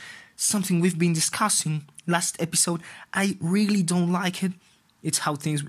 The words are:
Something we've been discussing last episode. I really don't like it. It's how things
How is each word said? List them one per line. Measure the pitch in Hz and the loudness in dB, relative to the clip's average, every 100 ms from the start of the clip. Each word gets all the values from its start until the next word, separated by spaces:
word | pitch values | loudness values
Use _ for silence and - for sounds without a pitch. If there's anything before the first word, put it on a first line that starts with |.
| - - - - | -10 -20 -16 -4
Something | - 208 180 175 | -2 0 2 2
we've | 180 160 | 2 4
been | 175 | 2
discussing | 160 - - 214 - 156 151 147 - - | 2 0 0 0 0 0 -4 -6 -10 -2
last | 170 175 - | -2 -2 -4
episode. | 165 165 - 165 - - - | -2 0 0 -2 -8 -18 -6
I | - 196 - | -2 0 0
really | 165 202 208 208 | 0 2 4 2
don't | 165 180 175 | 2 2 2
like | 180 185 - | 0 -2 -2
it. | 190 - _ _ _ _ | -4 -4 _ _ _ _
It's | 156 - | -4 -2
how | 160 147 | -2 -2
things | 156 151 | 0 -2